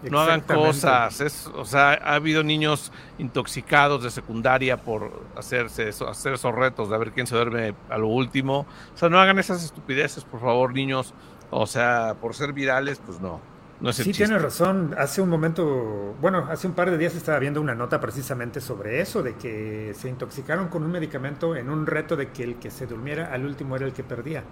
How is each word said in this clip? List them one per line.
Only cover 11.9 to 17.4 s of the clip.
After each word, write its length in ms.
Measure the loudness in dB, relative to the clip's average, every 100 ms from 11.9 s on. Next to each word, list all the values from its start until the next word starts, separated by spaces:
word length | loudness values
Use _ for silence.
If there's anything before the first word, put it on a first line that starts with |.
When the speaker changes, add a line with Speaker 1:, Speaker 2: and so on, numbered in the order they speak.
| 4 2 -2
Speaker 2:
por 140 | -6 -4
ser 180 | -4
virales, 480 | 0 2 2 2 -6
pues 160 | -10 -8
no, 220 | -8 -8 -12 -20 -20 -6
no 80 | -2
es 80 | 0
el 80 | 0
Speaker 1:
Sí, 60 |
Speaker 2:
chiste. 140 | 2 4
Speaker 1:
tienes 180 | 4
razón. 500 | 2 2 2 2 0 0
Hace 220 | -2 2
un 80 | 2
momento, 840 | 2 2 2 0 0 -2 -4 -6 0
bueno, 260 | 0 0 -2
hace 160 | -4 -2
un 60 |
par 180 | 0 2
de 80 | 2
días 160 | 0 -2
estaba 240 | 0
viendo 200 | 2